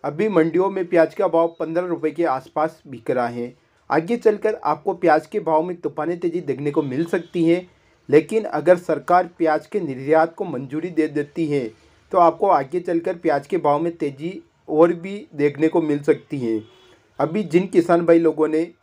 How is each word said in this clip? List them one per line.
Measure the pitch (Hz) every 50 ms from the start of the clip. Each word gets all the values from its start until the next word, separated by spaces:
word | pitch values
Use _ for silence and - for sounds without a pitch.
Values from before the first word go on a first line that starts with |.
| -
अभी | 143 147 147 208 220
मंडियों | 202 170 160 165 160 175 185 196
में | 190 190 185 180
प्याज | 185 170 160 156 -
का | - 202 180
भाव | 160 165 165 170 170 _
पन्द्रह | 165 160 165 170 180
रुपये | 180 170 143 143 156
के | 143 151 170
आसपास | 160 131 131 - - _ 156 151 165 160 _ _ 147
बिक | 131 117 110 -
रहा | 131 123 120 120
है। | 120 120 120 123 123 _ _ _ _ _ _ _
आगे | 123 151 160 170 240 240
चलकर | - 220 214 208 - 214 214 - -
आपको | 147 151 151 - 196 190
प्याज | 180 - 170 151 156 156 -
के | - 208
भाव | 175 165 160 156 165
में | 180 180 170
तूफानी | - 151 147 - 151 160 175
तेज़ी | 170 180 175 165 180
देखने | 165 139 131 127 143 147
को | 143 165 147
मिल | 139 123 139 170
सकती | 165 - 185 165 - - 180 165
है, | 165 170 180 180 180 _ _ _ _ _ _ _ -
लेकिन | 135 151 160 151 - 226 214
अगर | - - 151 147 165 180 175
सरकार | 175 - 160 147 143 - 175 180 185 175 - _
प्याज | 170 156 151 156 151 -
के | - 208
निर्यात | 180 156 131 123 135 139 151 160 160 165 165
को | - 151
मंजूरी | 139 143 127 139 127 127 156 165 185
दे | 170 151 156 151
देती | 143 151 147 147 _ - 165 147
है | 147 143 123 110 - _ _ _ _ _ _ _
तो | - 190
आपको | 175 165 165 165 - 196
आगे | 180 147 143 131 160 180
चलकर | 175 185 175 170 170 180 185
प्याज | 175 - 160 151 143 143 -
के | - 175
भाव | 147 147 143 151
में | 165 170 170
तेज़ी | 170 151 143 139 131 151 170 190 - - _ _ _ _ -
और | 156 151 165 170 170
भी | 175 165 196 196 202 - _ -
देखने | 147 143 147 147 143 156 160
को | - 175
मिल | 160 151 147 147
सकती | 147 - 156 151 - _ - 139
है। | 123 113 113 107 107 - _ _ _ _ - _ _ _ _ _
अभी | 135 156 165 208 214
जिन | 160 147 175 190 185
किसान | - 180 165 - 175 170 170
भाई | 165 170 170
लोगों | 170 160 151 147 156 156
ने | 156 156 165 175 170 _